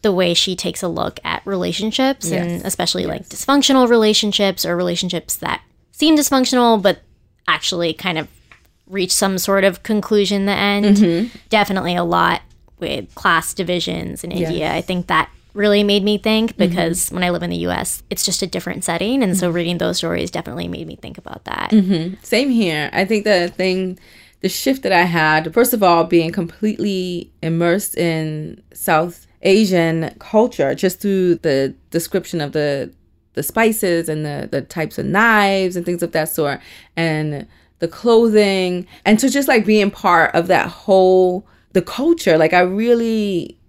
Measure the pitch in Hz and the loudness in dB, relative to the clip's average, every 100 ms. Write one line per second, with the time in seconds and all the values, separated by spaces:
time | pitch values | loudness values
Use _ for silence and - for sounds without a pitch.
0 | 214 185 175 170 - 180 180 175 180 160 | 0 0 2 0 -2 -4 -6 -6 -6 -4
1 | - - 165 - - 196 180 170 220 220 | -6 -6 -6 -6 -4 -4 -4 -4 -4 0
2 | 269 269 165 180 175 175 190 - 175 180 | -2 -2 -4 -4 -4 -6 -8 -4 -4 -2
3 | 180 - - - - 285 269 269 247 233 | -4 -8 -12 -10 0 2 4 4 4 4
4 | 214 214 208 196 202 190 - 175 180 175 | 4 2 0 0 0 -2 -4 -2 -2 -2
5 | 180 175 - - - - _ _ _ - | -4 -6 -6 -8 -6 -6 _ _ _ -2
6 | 302 302 285 269 254 254 240 220 190 175 | 2 4 4 2 2 2 4 4 2 0
7 | _ _ _ _ - 156 - 180 170 160 | _ _ _ _ -4 -4 -2 -2 -4 -4
8 | 185 160 143 _ _ _ _ _ _ 190 | -4 -4 -6 _ _ _ _ _ _ -6
9 | 180 - 196 185 190 196 190 180 - 214 | -2 0 0 0 0 2 2 0 -4 -4
10 | - 208 190 202 196 202 202 202 208 202 | 2 0 2 0 0 0 0 2 4 6
11 | 196 170 233 - _ 220 202 190 175 175 | 6 2 -4 -8 _ 0 2 -2 -2 -2
12 | 175 170 170 170 - _ _ _ 165 139 | 0 2 2 0 -6 _ _ _ -8 -8
13 | 98 - 196 165 - - 170 180 170 170 | -10 -4 0 0 -2 -6 -4 -2 -4 -6
14 | 175 - 170 170 165 170 156 160 - 180 | -8 -10 -10 -6 -4 -4 -4 -4 -4 -6
15 | 180 165 160 - _ 202 208 202 208 202 | 0 -2 -2 -8 _ -2 2 4 4 2
16 | 196 208 220 220 226 - 196 175 165 170 | 0 0 0 0 0 0 0 0 -2 -2
17 | - - 180 175 175 175 175 - - - | -4 -4 -2 -2 -4 -4 -4 -4 -6 -10
18 | - 180 - 175 190 180 - 190 185 170 | -10 -6 -4 -4 -6 -6 -8 -8 -6 -4
19 | 196 269 214 185 180 170 170 175 - 180 | -2 0 0 0 -2 -2 -4 -2 -4 -4
20 | 165 175 180 - - - 175 165 - - | -4 -4 -6 -8 -10 -10 -10 -10 -12 -16
21 | - - - - - - - 220 185 185 | -18 -18 -18 -16 -10 -8 2 2 2 0
22 | 165 190 - 208 277 233 190 151 147 - | -2 -10 -2 0 2 0 0 -2 -4 -2
23 | 190 220 208 190 175 - 185 185 185 185 | 0 0 2 2 0 -2 -2 -2 -4 -8
24 | - - - _ 185 - - 269 196 185 | -18 -20 -20 _ -6 -2 -2 -2 2 2
25 | 180 170 156 156 160 190 254 240 190 170 | 2 2 2 2 2 2 2 4 4 4
26 | 170 170 165 170 170 - 214 - 208 190 | 4 2 2 -4 -6 -4 -4 -2 -2 -2
27 | 180 175 - _ 160 165 170 185 202 - | -4 -6 -10 _ -4 0 2 0 -2 -2
28 | 170 160 156 156 156 - _ - - 156 | -2 -2 -4 -8 -10 -14 _ -10 0 0
29 | 175 170 _ _ - 196 214 180 165 165 | 0 -8 _ _ 4 4 4 2 2 0
30 | 160 - - 214 233 - 139 - 190 185 | -4 -10 0 2 2 0 -2 0 -2 -2
31 | 202 190 185 165 165 135 135 - _ 165 | -2 0 2 0 0 0 -2 -6 _ -6
32 | 165 190 - 170 147 156 147 139 - _ | -2 -6 -4 -6 -4 -2 -2 -2 -6 _
33 | _ _ _ - 151 - 226 220 190 170 | _ _ _ -8 -6 0 0 2 0 0
34 | 165 156 151 143 - 139 - - 151 - | -2 -4 -6 -6 -6 -6 -6 -8 -6 -6
35 | 135 185 233 214 202 196 185 180 175 175 | -2 2 4 4 2 2 0 -4 -4 -4
36 | 170 165 156 - 147 135 - - - - | -2 -2 -4 -2 -2 -4 -12 -20 -14 -4
37 | 165 156 156 143 - _ _ _ 165 - | -2 -2 -4 -6 -12 _ _ _ -8 -2
38 | 240 226 233 214 208 190 185 180 175 - | 4 4 6 4 4 2 0 -2 -8 -4
39 | - 214 269 277 277 254 214 214 202 - | 2 4 4 0 2 2 4 2 2 0
40 | 196 170 160 165 175 214 - - - 190 | 2 4 4 2 2 2 0 -6 2 4
41 | 185 185 185 180 - _ _ 185 170 - | 6 6 4 0 -8 _ _ -2 -2 -4
42 | 294 339 - 160 165 180 180 196 226 233 | 0 0 4 4 4 4 2 0 2 2
43 | 233 220 208 180 - - | 2 0 0 -2 -6 -16